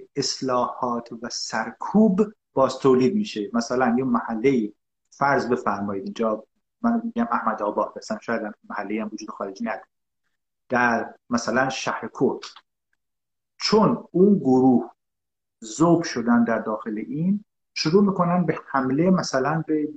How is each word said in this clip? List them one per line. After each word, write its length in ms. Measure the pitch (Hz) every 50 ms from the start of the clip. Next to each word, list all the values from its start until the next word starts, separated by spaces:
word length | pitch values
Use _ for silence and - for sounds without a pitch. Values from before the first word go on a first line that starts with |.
| - - _
اصلاحات 960 | 143 135 - - - 139 131 127 123 123 - - - 131 123 120 117 117 - 123
و 160 | 113 120 120
سرکوب 880 | - - - - - 113 113 113 - - - - - 202 220 214 185 190 214 214 - _ _ _ _
باز 260 | 135 135 127 - -
تولید 360 | - 135 127 127 127 117 104
می‌شه. 360 | 107 104 - - 110 101 98 117
مثلاً 420 | 117 117 - 127 127 131 120 117 120
یه 60 | 131
محله‌ای 720 | 131 120 117 - - 117 110 117 139 135 117 107 104 - _ _ _ _ _ _ _
فرض 380 | _ - 143 143 139 127 107 117
بفرمایید، 560 | 120 - - 110 101 98 101 104 101 98 95
اینجا 400 | 101 101 - 113 110 107 107 - _ _ _ _ _ _ _ -
من 200 | 117 117 113 117
می‌گم 240 | 117 - 117 117 -
احمد 320 | 117 113 113 113 107 - 107
آباد، 300 | 104 101 107 101 - -
مثلاً 220 | 101 - - 107 104 -
شاید 200 | - 117 110 107
هم 120 | 104 - - _ -
محله‌ای 300 | 101 104 101 98 107 110
هم 100 | 107 104 107
وجود 180 | 104 107 107
خارجی 340 | - - 107 98 95 - 117
نداره، 240 | 113 101 95 - _ _ _ _ _ _ _ _ _ _ _ _ _ _ _ _ -
در 460 | 127 120 123 120 117 113 - - - - _ -
مثلاً 380 | 123 117 - 131 123 127 135 139
شهر 420 | - - - 127 - - - 110 - -
کرد، 200 | 139 - 392 - - - - - - _ _ _ _ _ _ _ _ _ _ _ _ _ _ _ _ _ _
چون 520 | - - - 208 220 202 147 120 - - -
اون 280 | - 170 190 208 202 160
گروه 520 | 135 135 127 131 127 131 123 117 - - - _ _ _ _ _ _ _ _ _ _ _ _ _ 113
ذوب 380 | 110 - - 160 170 170 170 165
شدن 420 | - - 123 110 117 120 120 117
در 140 | 113 113 107
داخل 400 | 104 110 110 - - 117 107 107
این، 460 | 110 - 131 151 170 185 202 208 - _ _ _ _ _ _ - -
شروع 220 | 160 165 208 202
می‌کنن 420 | 196 190 - 175 175 175 180 170
به 120 | 156 - - - -
حمله 400 | - 135 131 131 131 143 170 190
مثلاً 540 | 185 165 131 - - 131 131 143 156 160 156
به 220 | - 156 151 147 151 151